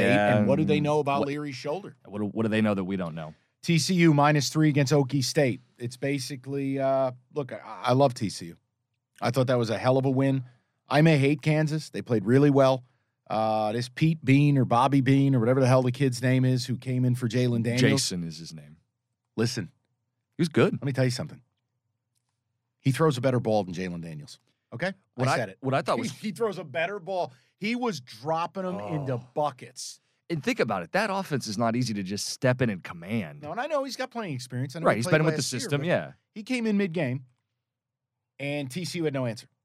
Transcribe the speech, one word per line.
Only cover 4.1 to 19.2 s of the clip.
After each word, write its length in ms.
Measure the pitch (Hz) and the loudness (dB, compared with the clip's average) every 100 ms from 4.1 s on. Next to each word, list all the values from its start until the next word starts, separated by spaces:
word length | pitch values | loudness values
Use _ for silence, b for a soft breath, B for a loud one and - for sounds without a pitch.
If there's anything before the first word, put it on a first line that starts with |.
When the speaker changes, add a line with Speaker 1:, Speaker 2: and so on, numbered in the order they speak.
Speaker 2:
minus 360 | 147 147 151 131 | 6 6 4 2
three 220 | 156 156 | 2 4
against 220 | 143 131 | 4 4
Okie 300 | 151 131 143 | 4 2 0
State. 380 | 127 - 135 92 _ - | 0 2 2 0 _ -12
It's 180 | 120 - | -12 -6
basically, 840 | 139 139 123 139 127 139 139 135 | -4 -4 -6 -12 -8 -6 -4 -2
uh, 320 | 135 135 131 123 _ | 0 0 0 -4 _
look, 200 | 151 135 | -8 -8
I, 60 | 107 104 110 | -8 -14 -6
I 80 | 117 | 2
love 200 | 127 139 | 4 4
T 160 | 123 101 | 2 -6
C 180 | - 85 | -6 -12
U. 100 | 85 _ _ _ _ _ - | -16 _ _ _ _ _ -6
I 100 | 107 | -2
thought 160 | 120 127 | 0 2
that 100 | 123 | 2
was 140 | 113 | 0
a 80 | 101 | 0
hell 180 | 127 135 | 2 2
of 80 | |
a 60 | 135 | 2
win. 340 | 131 135 135 127 b b b - | 2 2 0 -4 b b b -2
I 100 | 147 | 4
may 160 | 160 151 | 6 6
hate 240 | 139 147 | 4 2
Kansas. 480 | 156 156 156 156 - | 0 0 0 -2 -8
They 140 | - | -10
played 240 | 101 113 98 | -2 0 4
really 240 | 131 147 | 6 6
well. 340 | 139 135 131 - _ _ _ - | 6 4 2 -4 _ _ _ -6
Uh, 420 | 107 110 110 107 | -2 0 0 0
this 160 | 113 120 | -2 -6
Pete 340 | - 160 160 | 0 0 2
Bean 360 | 120 135 147 143 | 4 4 6 4
or 80 | 104 | 4
Bobby 340 | 120 135 139 | 4 4 4
Bean 340 | 127 135 139 | 4 4 4
or 60 | 131 | 2
whatever 180 | 110 131 | 2 4
the 80 | 127 | 4
hell 140 | 131 | 4
the 100 | 127 | 2
kid's 300 | 123 139 123 | 0 -2 0
name 240 | 127 127 | 0 2
is 220 | 127 127 123 | 2 0 -2
who 100 | 117 | -6
came 260 | 131 127 | -4 0
in 120 | 127 | 0
for 120 | 123 120 | 0 -2
Jalen 360 | 120 123 120 | 0 0 0
Daniels. 180 | 113 123 | 0 2
Speaker 1:
Jason 420 | 117 135 - 90 | 2 2 0 -4
is 120 | 82 80 | -8 -10
his 160 | 80 | -14
name. 240 | 80 73 76 _ _ _ _ | -16 -20 -20 _ _ _ _